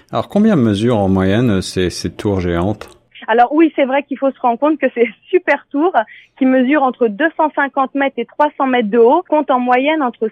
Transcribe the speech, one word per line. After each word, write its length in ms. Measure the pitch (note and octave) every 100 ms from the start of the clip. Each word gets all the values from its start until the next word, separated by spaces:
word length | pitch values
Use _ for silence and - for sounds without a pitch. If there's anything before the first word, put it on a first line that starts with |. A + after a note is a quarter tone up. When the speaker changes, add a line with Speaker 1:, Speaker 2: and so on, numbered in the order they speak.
| -
Speaker 1:
Alors, 160 | A#2+ -
combien 260 | G3+ A3 F3+
mesurent 440 | A#2 G2 A#2 A2+
en 100 | F#2+
moyenne 520 | F#2+ F#2 G#2 B2+ F#2+
ces, 280 | - - F2
ces 260 | - F2+ -
tours 240 | G#2+ F#2+
géantes ? 480 | F2 E2+ F#2 G#2+ - - _ - -
Speaker 2:
Alors 260 | A3 A#3+
oui, 180 | D4+ D#4+ -
c'est 80 |
vrai 200 | C4 C#4
qu'il 140 | C#4 C4
faut 140 | C4+
se 80 | -
rendre 180 | B3 A#3
compte 220 | D4 D#4
que 80 | C4 -
ces 120 | A#3 - -
super 380 | F4+ E4+ C#4+ -
tours, 240 | C#4 F4 D4+ G#3+ - _ -
qui 60 | C4
mesurent 360 | C4 B3 D4+
entre 280 | C4+ A#3+ A3+
deux 200 | G3 D#4 -
cent 160 | D#4
cinquante 400 | D#4 C#4 C#4+ C4
mètres 220 | C#4 C#4 B3+
et 80 | A#3
trois 220 | - D4 -
cents 80 | C4+
mètres 240 | B3 G#3+
de 80 | A#3
haut, 260 | A#3 D#4+ -
comptent 240 | D4+ C#4+
en 80 | C4
moyenne 420 | B3 B3 C#4 D#4+
entre 280 | B3+ - A3